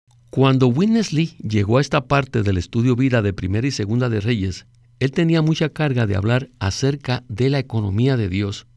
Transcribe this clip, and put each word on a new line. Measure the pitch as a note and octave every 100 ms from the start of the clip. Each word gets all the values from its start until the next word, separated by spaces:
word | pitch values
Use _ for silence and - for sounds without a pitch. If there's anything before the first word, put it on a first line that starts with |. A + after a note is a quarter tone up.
| _ _ _
Cuando | - C3+ C3 B2+
Witness | B2 G#3+ A3+ G3
Lee | D3+ E3 -
llegó | - G#2+ G2+ B2
a |
esta | C#3+ D3+ -
parte | C#3 C3+ A#2
del | G2+ F#2
estudio | - A#2 B2 A#2+
vida | C3+ A#2+
de | G2+
Primera | F#2+ F#2 G2+ C#3
y |
Segunda | C3+ G#2 A#2+ B2
de | A2
Reyes, | G2+ A#2 F#2+ F2+ - _ _ _
él | C3+
tenía | C#3 E3 E3
mucha | D#3 D#3+ D#3
carga | - D3+ B2 G#2
de | G2
hablar | G2+ B2 - _
acerca | F#2+ - C3+ C#3+ - B2 -
de | G#2 C3
la | C#3
economía | C3+ A2 G#2 G2 C3 C3
de | G2+
Dios | F#2+ G2+ G#2 -